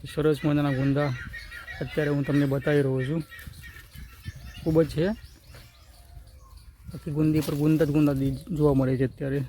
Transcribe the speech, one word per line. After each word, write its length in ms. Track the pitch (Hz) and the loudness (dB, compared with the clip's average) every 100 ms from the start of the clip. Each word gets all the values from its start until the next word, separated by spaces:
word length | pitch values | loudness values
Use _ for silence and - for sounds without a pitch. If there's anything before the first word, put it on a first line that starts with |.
| 131 - | -8 0
સરસ 220 | 151 143 156 | 2 2 2
મજાના 280 | 147 143 | 2 2
ગુંદા 400 | 131 139 139 147 123 - - - - - - | 0 0 2 0 -4 -8 -14 -14 -16 -14 -10
અત્યારે 280 | 135 - 147 | -6 -2 0
હું 140 | 143 | 0
તમને 220 | 135 143 139 | 2 2 2
બતાવી 360 | 139 143 147 | 0 2 2
રહ્યો 220 | 135 131 | 2 0
છું, 200 | 131 165 156 - - - - - - - - - - - - - | -2 -4 -6 -14 -18 -16 -18 -20 -20 -20 -20 -16 -16 -14 -16 -6
ખૂબ 180 | - 160 | 0 2
જ 60 | 156 | 2
છે. 200 | 147 180 220 - - - - - - - - - - - - - - - - - | 2 -2 -2 -10 -20 -20 -20 -20 -20 -20 -20 -20 -20 -20 -20 -20 -20 -20 -20 -16
આખી 180 | 151 - | -10 -6
ગુંદી 280 | 147 156 156 | 0 2 2
પર 160 | 147 147 | 0 0
ગુંદા 300 | 151 156 156 | 2 4 4
જ 60 | |
ગુંદા 220 | 147 147 | 4 4
દી-, 420 | 135 135 131 - 156 | 2 0 -2 -6 2
જોવા 160 | 147 | 4
મળે 240 | 135 131 131 | 4 2 2
છે 60 | |
અત્યારે 380 | 131 - 139 139 | 0 -2 -4 -4